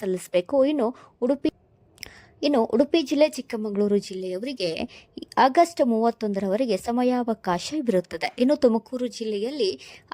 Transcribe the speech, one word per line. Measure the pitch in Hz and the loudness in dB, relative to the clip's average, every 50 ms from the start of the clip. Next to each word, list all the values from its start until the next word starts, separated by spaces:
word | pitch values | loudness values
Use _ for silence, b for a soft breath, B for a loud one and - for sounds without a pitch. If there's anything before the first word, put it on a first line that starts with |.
ಸಲ್ಲಿಸಬೇಕು. | 214 190 185 180 - - - 180 180 - 277 269 262 | -6 -4 -4 -6 -4 -2 -2 -2 0 2 2 2 2
ಇನ್ನು | 285 311 285 220 233 254 B B B B - | 2 2 0 0 -2 -4 B B B B -2
ಉಡುಪಿ, | 240 254 285 269 - 320 - _ _ _ _ _ _ _ _ B B B B B B B B - | -2 0 0 0 -2 -4 -4 _ _ _ _ _ _ _ _ B B B B B B B B -4
ಇನ್ನು | - 285 285 240 226 | 0 2 2 2 2
ಉಡುಪಿ | - - 233 285 285 - 330 | 2 2 2 2 2 2 0
ಜಿಲ್ಲೆ, | 285 254 302 277 302 302 | 0 0 2 2 2 2
ಚಿಕ್ಕಮಗಳೂರು | 302 269 240 - - 214 214 214 202 202 208 202 208 202 | 2 -4 -10 -8 -8 -6 -6 -4 -2 0 2 2 2 0
ಜಿಲ್ಲೆಯವರಿಗೆ | 196 - 196 190 185 185 180 185 220 277 277 - 185 165 160 - - B B B B B _ - - - - - | 0 -4 -8 -8 -8 -6 -6 -6 -6 -8 -6 -4 -4 -4 -4 -6 -8 B B B B B _ -18 -18 -4 2 2
ಆಗಸ್ಟ್ | 233 269 262 339 339 330 - - 285 | 2 4 6 4 4 4 2 0 0
ಮೂವತ್ತೊಂದರವರೆಗೆ | 240 226 220 226 233 226 - 220 208 196 196 202 190 190 214 269 233 196 | 2 2 2 2 0 0 -2 -4 -4 -2 -2 -2 0 0 0 0 0 -2
ಸಮಯಾವಕಾಶವಿರುತ್ತದೆ. | 185 - 233 233 247 247 247 247 247 240 233 220 214 - 185 175 175 - - 294 311 262 226 196 180 175 - - 165 - 240 - - | -2 -2 -2 -2 0 0 0 0 0 -2 -2 -4 -4 -2 -2 -2 -2 -4 -6 -6 -4 0 0 0 0 0 -2 -6 -6 -6 -4 -2 0
ಇನ್ನು | 247 262 294 | 2 2 4
ತುಮಕೂರು | - - 240 220 226 - - 262 247 254 | 4 4 4 2 0 -2 -6 -8 -6 -6
ಜಿಲ್ಲೆಯಲ್ಲಿ | 233 208 - 226 220 214 202 208 247 294 294 220 190 247 254 - - - - - - | -6 -6 -6 -6 -4 -4 -4 -4 -4 -2 -2 -2 -2 -2 -6 -10 -20 -20 -20 -12 -2